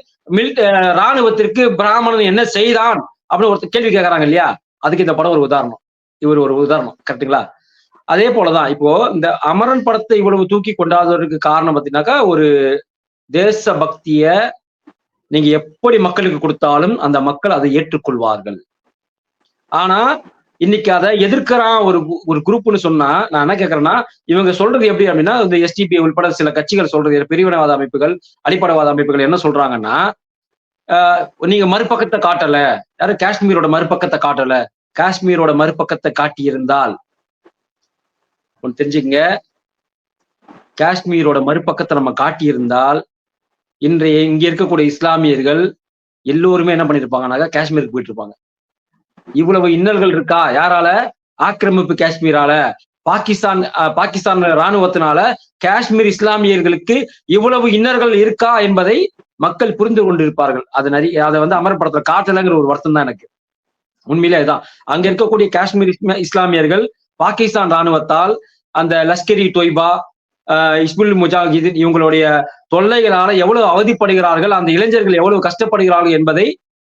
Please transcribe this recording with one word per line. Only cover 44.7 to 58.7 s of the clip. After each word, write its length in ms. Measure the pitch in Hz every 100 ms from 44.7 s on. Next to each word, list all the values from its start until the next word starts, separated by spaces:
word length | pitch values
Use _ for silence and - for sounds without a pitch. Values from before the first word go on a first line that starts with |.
| 165
இஸ்லாமியர்கள் 960 | 147 147 165 160 156 135 135 156 185 - _ _ _ _
எல்லோருமே 480 | 131 156 180 180 170
என்ன 140 | 165
பண்ணிருப்பாங்கன்னாக்கா, 640 | 151 143 123 127 127 127 165
காஷ்மீருக்கு 420 | 147 156 156 120
போயிட்டு 240 | 127 113
இருப்பாங்க. 260 | 110 104 - _ _ _ _ _ _ _ _ -
இவ்வளவு 360 | 139 165 190 180
இன்னல்கள் 400 | 165 190 202 185
இருக்கா? 420 | 160 156 170 151
யாரால? 580 | 131 175 175 170 202 254 - _
ஆக்கிரமிப்பு 600 | - 165 202 196 185 160
காஷ்மீரால, 800 | 151 165 160 160 147 143 151 131 - _ _
பாகிஸ்தான், 600 | - 202 214 202 202 190
அஹ், 320 | 180 - 160
பாகிஸ்தான் 480 | 160 196 190 196 185
ராணுவத்தினால 920 | 175 156 175 202 180 180 156 151 226 214 _ -
காஷ்மீர் 480 | 180 220 233 220 214
இஸ்லாமியர்களுக்கு 1000 | 196 208 214 202 190 170 170 - 247 233 -
இவ்வளவு 460 | - 202 233 254 233
இன்னல்கள் 440 | 214 240 247 233
இருக்கா 440 | 202 214 214 233 233
என்பதை 540 | 202